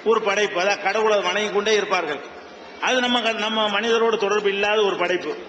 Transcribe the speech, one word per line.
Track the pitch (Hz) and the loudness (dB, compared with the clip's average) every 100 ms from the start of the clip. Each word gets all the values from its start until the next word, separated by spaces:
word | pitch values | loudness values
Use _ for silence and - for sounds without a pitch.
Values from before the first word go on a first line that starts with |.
ஒரு | 208 226 | 2 2
படைப்பு, | 208 196 208 165 | 2 0 0 0
அதாவது | 190 196 | 0 0
கடவுளை | 190 202 220 208 | 0 0 2 2
வணங்கி | 180 185 208 | 2 -2 0
கொண்டே | 185 202 214 | 0 2 2
இருப்பார்கள். | 180 185 160 143 - - - - - - | 2 0 -2 -6 -8 -16 -18 -18 -18 -6
அது | 160 254 | 0 0
நம்ம | 247 247 | 2 0
க-, | 226 220 | 0 -2
நம்ம | 214 220 214 | -2 0 0
மனிதரோடு | 202 233 226 226 220 | 0 2 2 2 2
தொடர்பு | 196 208 202 | 0 0 0
இல்லாத | 196 208 214 | 0 0 2
ஒரு | 202 175 | 2 0
படைப்பு. | 175 180 151 143 | 0 0 -2 -8